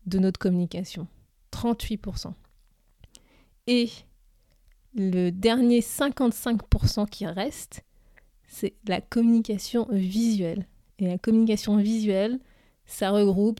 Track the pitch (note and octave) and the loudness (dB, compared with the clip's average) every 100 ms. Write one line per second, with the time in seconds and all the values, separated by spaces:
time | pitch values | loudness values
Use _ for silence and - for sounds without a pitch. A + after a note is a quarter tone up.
0 | F#3+ F#3 F#3+ F3+ F#3+ F3 F3 F3 F#3+ F3+ | -4 2 2 2 0 0 -2 -6 -10 -10
1 | E3+ _ _ _ - - A#3 A#3 - A3 | -14 _ _ _ -16 -6 -4 -4 -4 -6
2 | G#3 - - - _ _ _ _ _ _ | -8 -10 -10 -14 _ _ _ _ _ _
3 | - - _ _ _ _ - B3 A#3+ - | -20 -20 _ _ _ _ 0 0 0 -6
4 | - _ _ _ _ _ _ _ _ B3 | -20 _ _ _ _ _ _ _ _ -4
5 | F#3+ F3+ F3+ F3+ A3+ A#3+ A#3+ A#3+ - - | -2 0 0 2 2 4 4 4 2 -2
6 | C#4+ - B3 - B3 A3+ - - G3+ - | -2 0 -2 -2 -2 -4 0 2 2 0
7 | G#3 - E3 F3+ B3 - - - - _ | -4 -4 -8 -4 -6 -8 -16 -20 -20 _
8 | _ _ _ _ _ - G3+ - G#3 F3+ | _ _ _ _ _ -8 -8 -6 -4 -4
9 | - A#3+ A#3 A#3 A3+ G#3 - A#3 - G3 | -2 2 4 4 2 -4 -2 -4 0 -2
10 | F#3 G#3 A#3 G#3 E3+ G3 F#3 _ _ - | 0 0 0 0 -2 -4 -10 _ _ -4
11 | F#3 F3+ - A3+ A3 G#3 - G#3 G3+ A3+ | -2 -2 2 4 4 2 2 2 2 0
12 | G#3+ F#3+ G#3+ C4 - _ _ _ - - | 0 0 0 -4 -10 _ _ _ -14 -4
13 | G3 G#3 G3+ F#3+ G#3+ | 0 4 4 4 2